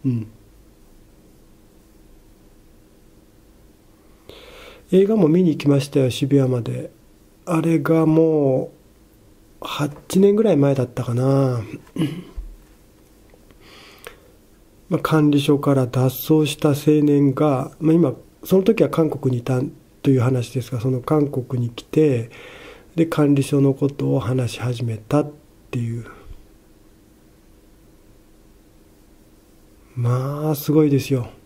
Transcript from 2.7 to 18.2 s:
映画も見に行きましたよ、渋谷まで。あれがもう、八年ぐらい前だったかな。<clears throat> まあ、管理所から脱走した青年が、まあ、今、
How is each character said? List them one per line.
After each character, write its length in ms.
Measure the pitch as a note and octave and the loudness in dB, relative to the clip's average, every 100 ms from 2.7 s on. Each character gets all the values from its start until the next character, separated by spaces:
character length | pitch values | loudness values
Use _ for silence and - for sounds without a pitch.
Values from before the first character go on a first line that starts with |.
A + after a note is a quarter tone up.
| _ _ _ _ _ _ _ _ _ - _ _ _ _ _ - - - - - - - | _ _ _ _ _ _ _ _ _ -20 _ _ _ _ _ -20 -20 -20 -20 -20 -20 0
映 140 | F3+ G3 | 2 4
画 100 | A3 | 2
も 120 | D#3+ | 4
見 140 | E3+ | 4
に 80 | F3+ | 2
行 80 | C#3+ | 2
き 100 | C#3+ | 0
ま 100 | C#3 | 0
し 80 | C#3 | 0
た 120 | D3 | -2
よ、 100 | C3 | 0
渋 260 | - C3+ C#3 | -2 0 2
谷 120 | C3 | 2
ま 140 | B2 | -2
で。 280 | A#2 B2 - _ _ _ _ _ - | -6 -10 -12 _ _ _ _ _ -4
あ 140 | E3 | -2
れ 180 | D#3+ E3 | 0 0
が 280 | C#3+ E3 D#3+ | 2 2 4
も 680 | D#3+ D#3+ D3+ C#3 C3 - - _ _ _ _ _ _ _ _ | 4 4 2 2 0 -4 -14 _ _ _ _ _ _ _ _
う、 40 | - | -12
八 520 | - D3 C#3+ - F#3 | -6 -6 -8 -2 4
年 160 | G3+ | 4
ぐ 80 | G#3 | 4
ら 100 | G#3+ | 2
い 40 | D3+ | 2
前 180 | C#3 | 2
だ 100 | C3 | 0
っ 20 | B2 | -2
た 160 | - | -6
か 100 | B2 | -4
な。 460 | A#2+ C3 C#3 C3+ A#2+ | -2 0 2 0 -2
<clears throat> 60 | G#2 - - - D3+ E3+ - - - - - - _ _ _ _ _ - - - - - - - - - _ _ _ _ _ _ _ | -8 -14 -14 -6 -6 -6 -14 -16 -16 -20 -20 -20 _ _ _ _ _ -20 -20 -20 -20 -20 -20 -20 -20 -20 _ _ _ _ _ _ _
ま 100 | D#3+ | -4
あ、 20 | |
管 300 | - D#3 D3+ | 0 2 4
理 100 | C#3+ | 2
所 200 | C#3+ C#3+ | 2 0
か 140 | C#3+ | 2
ら 120 | C3+ B2 | 2 0
脱 160 | B2+ | 0
走 440 | B2+ - - D#3 D3+ | 0 -2 0 2 2
し 120 | - | 0
た 120 | D#3 | -2
青 340 | C#3+ D#3 D3+ | 0 2 2
年 300 | D3 C#3+ C#3+ | 4 4 2
が、 360 | C3 D3+ C3 C#3 - | 2 0 0 -4 -4
ま 140 | D#3 | 2
あ、 20 | |
今、 200 | E3 D#3 A#2 | 2 2 -2